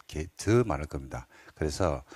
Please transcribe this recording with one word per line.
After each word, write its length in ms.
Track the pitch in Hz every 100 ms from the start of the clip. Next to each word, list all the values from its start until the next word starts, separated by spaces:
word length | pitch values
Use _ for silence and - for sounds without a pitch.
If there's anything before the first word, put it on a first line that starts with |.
| -
개-, 200 | 78 80 -
더 260 | - 117
많을 220 | 117 71 76
겁니다. 400 | 73 67 - - - - -
그래서, 480 | 78 76 92 69 -